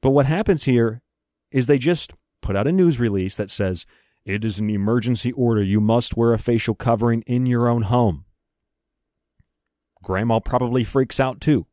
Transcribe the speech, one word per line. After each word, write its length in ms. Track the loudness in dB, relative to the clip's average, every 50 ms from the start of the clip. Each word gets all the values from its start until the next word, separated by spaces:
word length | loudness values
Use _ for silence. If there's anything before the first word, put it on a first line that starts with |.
| 2
But 80 | 2
what 160 | 2 2 2
happens 380 | 2 0 -2 0 0 0 0 2
here 360 | 2 2 2 2 0 -2 -6 _ _ _ _ _ _ _ _ _ _
is 160 | -2 -2 2
they 120 | 2 2 2
just 340 | 4 0 0 -2 -4 -10 -12 _ _ _ _ _ -8
put 120 | -4 -2
out 120 | -2 0
a 60 | 0 2
news 280 | 2 2 2 2 2
release 340 | 0 0 0 0 -2 -4 -4 -6
that 120 | -8 -6
says, 360 | -4 -4 -2 -2 -4 -6 -10 _ _ _ _ _ _ _ _
"It 180 | -6 -6 -4 -4
is 160 | -4 -4 -4
an 80 | -4 -4
emergency 640 | -2 -2 0 0 0 0 0 0 -2 -2 -2 -6 -2
order. 300 | 0 0 2 2 2 2
You 180 | 2 2 2
must 340 | 2 4 2 2 0 -2 -2
wear 200 | 0 2 2 2
a 40 | 0
facial 360 | 0 0 0 0 0 -2 -4
covering 480 | -2 0 0 0 2 2 0 0 0 -2
in 240 | -2 -2 -2 0
your 200 | 0 0 0 2
own 180 | 0 0 0 0
home." 420 | 0 2 2 2 2 0 -2 -10 _ _ _ _ _ _ _ _ _ _ _ _ _ _ _ _ _ _ _ _ _ _ _ _ _ _ _ _ _ _ _ _ _ _ _ -8
Grandma 360 | -4 -4 -2 0 0 0 0
probably 460 | 0 -2 -2 -2 -2 0 0 -2 -2
freaks 340 | 0 0 0 0 0 0 -2
out 220 | -2 -2 -2 -4
too. 260 | 0 0 0 0 0 _